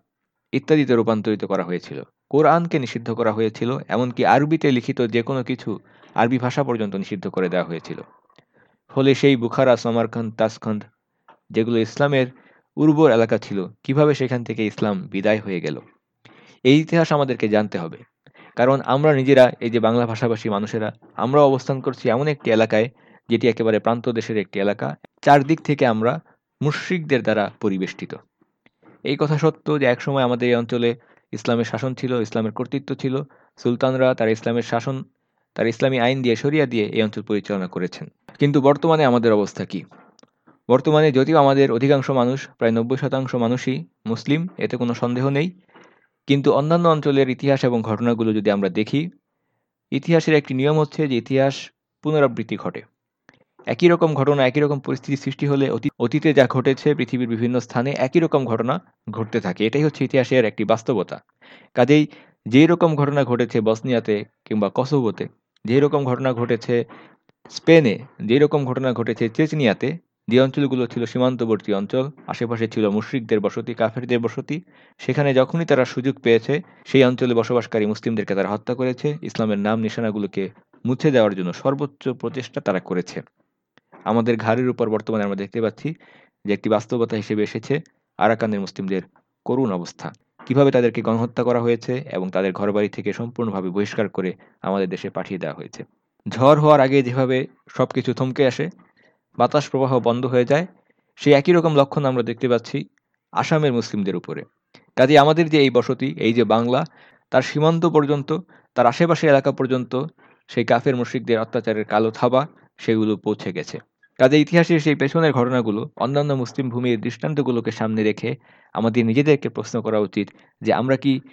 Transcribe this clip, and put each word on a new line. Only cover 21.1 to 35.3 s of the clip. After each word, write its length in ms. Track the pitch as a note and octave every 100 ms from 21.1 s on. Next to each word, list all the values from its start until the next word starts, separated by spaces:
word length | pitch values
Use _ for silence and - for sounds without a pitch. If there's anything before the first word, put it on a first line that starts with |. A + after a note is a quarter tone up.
| -
আমরাও 320 | A#2 D3 C#3+
অবস্থান 300 | C3 - C3+
করছি 240 | C3 A#2+ B2
এমন 180 | A#2 D3+
একটি 200 | C#3+ -
এলাকায়, 360 | A2 A2 A2 A#2 _ _ _ -
যেটি 160 | A2+ A#2+
একেবারে 300 | A2 A2+ G#2+
প্রান্ত 260 | A2 A#2+ B2
দেশের 280 | A2+ A2 G#2+
একটি 200 | F#2+ G2+
এলাকা। 280 | G2+ G2+ C3 D3+ - _
চারদিক 380 | C#3 C#3+ C#3 D#3+
থেকে 220 | - C#3+ C3
আমরা 280 | A2 A2+ D#3+ _ _ _ -
মুশরিকদের 600 | D3 D3 - F#3 D3+ B2+
দ্বারা 220 | G#2+ G#2+ G2+ -
পরিবেষ্টিত। 540 | G#2+ F#2+ F#2 - F2 - _ _ _ _ _ _ _ _
এই 140 | - C#3+
কথা 180 | D3+ D3+
সত্য 300 | D#3 - - D3+
যে 60 | C3
একসময় 380 | B2 - C#3
আমাদের 240 | B2 A#2+ B2
এই 60 | A#2+
অঞ্চলে 340 | A#2 B2 A#2 A#2 _ _ -
ইসলামের 320 | A#2 - A#2 A2
শাসন 260 | A2 C3 B2
ছিল, 160 | B2+ B2
ইসলামের 320 | G#2 A#2 A2
কর্তৃত্ব 380 | G#2+ B2 C#3 C#3+ C3+
ছিল, 200 | C3+ C3 D3 _ _ _
সুলতানরা 480 | A#2+ A#2+ C3 C3 B2+
তার 160 | B2+ A2
ইসলামের 340 | A2 A#2+ A#2
শাসন, 320 | A2+ A#2 C#3 C3 - _ _